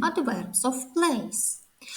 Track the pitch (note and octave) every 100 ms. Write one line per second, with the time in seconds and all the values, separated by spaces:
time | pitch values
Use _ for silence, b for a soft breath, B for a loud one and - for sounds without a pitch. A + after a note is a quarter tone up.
0 | D#4 E4+ B3+ F#3+ F3 - B3+ C4 - E4+
1 | E4+ A#3+ - - - - - _ B